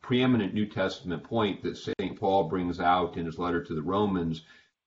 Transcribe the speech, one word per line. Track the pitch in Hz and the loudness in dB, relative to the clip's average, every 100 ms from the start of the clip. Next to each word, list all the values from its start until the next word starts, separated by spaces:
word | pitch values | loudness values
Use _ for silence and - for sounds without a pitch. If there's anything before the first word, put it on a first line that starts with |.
preeminent | - 123 131 120 95 | 0 2 6 4 2
New | 104 107 | 0 -2
Testament | - 95 - 90 80 | 0 -2 -2 -6 -6
point | - 113 104 85 | -2 0 0 0
that | 87 - | -6 -6
Saint | - 101 92 - | -8 -4 -4 -2
Paul | 98 98 80 | 0 2 2
brings | 92 87 87 | 0 -2 0
out | 87 90 85 90 | 2 2 0 -4
in | 82 | -6
his | 80 | -4
letter | 87 85 | -2 -2
to | - | -2
the | 80 | -4
Romans, | 76 98 104 90 82 80 - - _ _ | -2 2 2 2 -2 -4 -8 -20 _ _